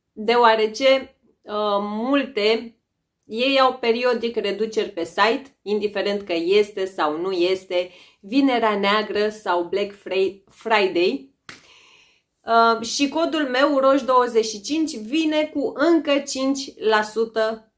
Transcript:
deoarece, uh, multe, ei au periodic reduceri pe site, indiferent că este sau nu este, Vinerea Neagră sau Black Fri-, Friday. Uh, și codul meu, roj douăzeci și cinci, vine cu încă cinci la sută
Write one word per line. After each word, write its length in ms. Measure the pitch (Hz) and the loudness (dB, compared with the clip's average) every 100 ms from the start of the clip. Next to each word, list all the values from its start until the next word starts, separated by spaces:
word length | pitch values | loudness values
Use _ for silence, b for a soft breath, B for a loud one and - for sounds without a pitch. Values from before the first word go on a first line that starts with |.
| _ | _
deoarece, 1080 | - 214 240 233 220 214 214 269 269 - _ _ _ | -8 0 4 4 4 0 2 2 2 -2 _ _ _
uh, 360 | - 208 214 202 | -8 -4 -2 -2
multe, 960 | 208 214 247 285 220 202 208 226 233 _ _ _ _ _ - | -2 -4 0 0 0 -2 0 0 -4 _ _ _ _ _ -10
ei 340 | 220 262 269 | -4 0 4
au 180 | 262 254 | 2 2
periodic 580 | 233 233 247 233 233 233 | 0 0 0 -2 -2 -4
reduceri 540 | 202 196 220 180 170 | -4 -2 -4 -4 -4
pe 140 | - | -6
site, 540 | 170 - 214 269 - _ | -6 0 2 0 -6 _
indiferent 600 | 196 208 202 202 196 202 | -4 -2 -2 -2 -2 -4
că 120 | 202 | -4
este 520 | 170 170 208 208 196 190 | -4 2 2 2 -2 -6
sau 320 | 185 156 156 | -2 -2 -2
nu 140 | 185 | -4
este, 600 | 180 175 185 - 180 180 B B B | 0 0 -2 -4 -4 -4 B B B
Vinerea 580 | 196 269 277 240 226 202 | -4 2 2 2 0 2
Neagră 520 | 196 214 208 202 214 | 2 0 0 -2 -2
sau 340 | 214 202 175 | -4 -2 -2
Black 320 | 175 190 202 - | -2 -4 -4 -8
Fri-, 480 | 185 190 190 - _ | -4 -2 -2 -4 _
Friday. 840 | - 226 214 190 170 185 269 - _ - B B B B B B B B _ | -10 -2 0 2 2 0 0 -8 _ -20 B B B B B B B B _
Uh, 440 | - 233 226 226 226 | 0 4 4 2 -2
și 240 | - 277 | -2 -2
codul 380 | 311 330 311 269 | 0 -2 -2 0
meu, 300 | 247 294 277 | 2 2 4
roj 240 | 269 277 | 4 4
douăzeci 440 | 233 254 247 226 220 | 4 2 4 2 0
și 160 | 208 | -4
cinci, 360 | - 311 302 226 | -6 -4 -2 -6
vine 480 | 214 311 311 302 302 | -4 -2 0 0 0
cu 280 | 294 262 254 | -2 -4 0
încă 440 | 311 330 285 277 | 2 2 2 -2
cinci 580 | - 262 269 269 - - | -2 -4 -2 -2 -6 -4
la 240 | 214 214 | 0 0
sută 720 | 214 214 185 226 220 220 _ | 0 -2 -2 -2 -2 -4 _